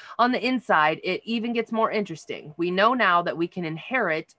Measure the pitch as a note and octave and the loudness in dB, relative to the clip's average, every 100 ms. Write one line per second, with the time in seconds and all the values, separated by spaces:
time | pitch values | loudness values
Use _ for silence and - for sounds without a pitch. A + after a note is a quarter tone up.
0 | - - B3 B3+ A#3+ B3+ - E3 D#3 D#3+ | -8 0 2 2 0 -2 2 4 4 2
1 | F3+ F3+ - A#3 A#3 A#3 A3+ A3 G#3+ G#3 | -4 -4 -4 -4 -2 -4 -2 0 0 0
2 | G3 D#3+ - A#2 D3+ D3+ F3 F#3 A3 B3+ | -4 -8 -12 -12 -12 -6 -2 2 2 4
3 | G3 F3 E3+ C#3+ F3 F#3 D#3+ D#3+ - B3+ | 4 4 2 -2 -4 -4 -6 -8 -4 -2
4 | F#3 D#3 - | 0 -2 -6